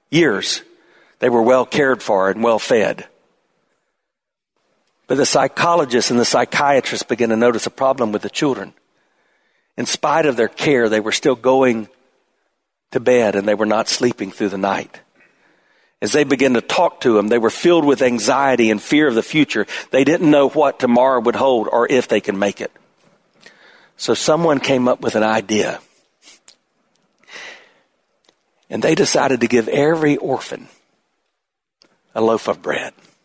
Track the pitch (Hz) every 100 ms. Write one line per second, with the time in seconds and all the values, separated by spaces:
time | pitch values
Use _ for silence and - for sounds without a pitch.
0 | _ 151 160 98 87 - - _ _ _
1 | _ _ 123 120 113 127 120 147 139 120
2 | - 101 95 98 117 113 - 120 98 -
3 | - _ _ _ _ _ _ _ _ _
4 | _ _ _ _ _ _ _ _ _ _
5 | _ 135 143 147 131 - 170 170 139 120
6 | - 120 113 131 123 - 143 139 - 120
7 | - 113 117 110 120 113 - - 135 131
8 | 113 104 101 - 151 117 98 - _ _
9 | _ _ _ _ _ _ _ - 131 -
10 | 151 151 156 120 110 - - 131 113 107
11 | 107 98 156 127 123 131 131 113 104 _
12 | _ _ _ _ _ _ _ _ _ 127
13 | 117 123 110 101 98 104 107 107 113 -
14 | 123 120 95 - 104 95 98 95 - -
15 | _ _ _ _ _ _ _ _ _ _
16 | 107 147 143 135 135 123 - - 175 -
17 | 131 107 104 120 113 - 170 170 147 127
18 | 127 120 107 131 139 123 113 104 - 147
19 | 151 113 - 156 139 113 101 - - 131
20 | 139 160 165 151 139 147 143 - 127 120
21 | 131 131 117 110 131 123 107 - 117 127
22 | - 110 - 98 101 - - - _ _
23 | _ _ _ _ - - _ _ _ _
24 | - 113 - 156 165 143 - 135 123 127
25 | 120 110 110 110 107 107 98 - - _
26 | _ _ - - _ _ _ _ _ _
27 | _ _ _ - - - - _ _ _
28 | _ _ _ _ _ _ _ - 120 160
29 | 147 156 135 131 113 123 110 143 143 165
30 | 156 147 - 131 - - - _ _ _
31 | _ _ _ _ _ _ _ _ _ _
32 | _ 117 110 113 - 95 - - - -
33 | _ _